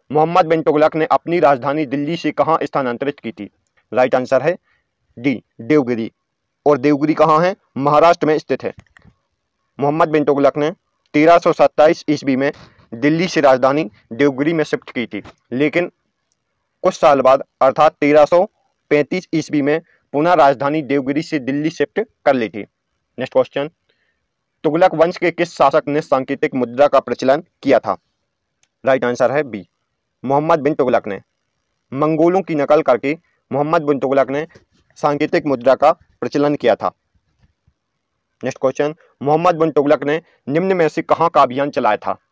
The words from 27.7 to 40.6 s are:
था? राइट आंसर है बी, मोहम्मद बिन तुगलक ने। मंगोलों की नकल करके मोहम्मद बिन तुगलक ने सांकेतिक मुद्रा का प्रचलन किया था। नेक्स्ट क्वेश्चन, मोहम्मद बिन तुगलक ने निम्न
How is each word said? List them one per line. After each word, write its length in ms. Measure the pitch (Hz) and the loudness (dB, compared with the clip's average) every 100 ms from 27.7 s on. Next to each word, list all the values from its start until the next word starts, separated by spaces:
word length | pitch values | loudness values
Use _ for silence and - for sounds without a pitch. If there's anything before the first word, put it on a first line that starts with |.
| 110 | 0
था? 180 | 110 92 _ _ _ _ _ _ _ _ | 0 -8 _ _ _ _ _ _ _ _
राइट 220 | 135 135 123 | -2 0 0
आंसर 260 | 123 120 | -2 -2
है 120 | 139 | -2
बी, 240 | 143 110 87 _ _ _ _ _ | -4 -8 -14 _ _ _ _ _
मोहम्मद 360 | 123 139 160 165 | -2 -2 0 0
बिन 140 | 135 | 0
तुगलक 340 | 156 123 113 104 | 0 0 0 -2
ने। 140 | 95 _ _ _ _ _ _ - | -12 _ _ _ _ _ _ -12
मंगोलों 500 | 131 151 156 170 185 | -4 -2 2 2 0
की 140 | 185 156 | -2 -4
नकल 260 | 139 151 | 2 2
करके 360 | 151 117 139 160 _ _ - | 2 0 -2 -6 _ _ -8
मोहम्मद 300 | 131 147 170 | -4 -2 -2
बिन 180 | 147 143 | 0 -2
तुगलक 300 | 135 135 127 | 0 0 0
ने 160 | 139 165 - _ _ _ - | -4 -8 -14 _ _ _ -6
सांकेतिक 460 | 151 143 147 175 143 | -2 0 -2 -2 -2
मुद्रा 300 | 127 127 127 | -2 0 2
का 160 | 147 | 2
प्रचलन 640 | 175 _ - 123 151 147 147 | 0 _ -12 -6 -2 -2 0
किया 200 | 120 101 | 0 0
था। 160 | 92 - _ _ _ _ _ _ _ _ _ _ _ _ _ - | -4 -10 _ _ _ _ _ _ _ _ _ _ _ _ _ -12
नेक्स्ट 160 | 123 - | -10 -4
क्वेश्चन, 360 | 135 - 147 160 _ - | -4 -2 -4 -6 _ -8
मोहम्मद 340 | 135 151 175 165 | -2 0 2 0
बिन 160 | 160 | 0
तुगलक 320 | 151 143 143 | 0 0 0
ने 180 | 143 160 165 _ - | -2 -6 _ _ -6
निम्न 280 | 151 | -2